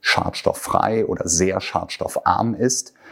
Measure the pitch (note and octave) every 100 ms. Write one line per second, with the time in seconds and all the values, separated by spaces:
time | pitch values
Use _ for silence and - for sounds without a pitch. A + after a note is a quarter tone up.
0 | - - - - - - - - - A2+
1 | - E2+ F#2+ E2 F#2+ F#2+ - E2 - -
2 | - - - - A#2 G2+ B2 - - _
3 | -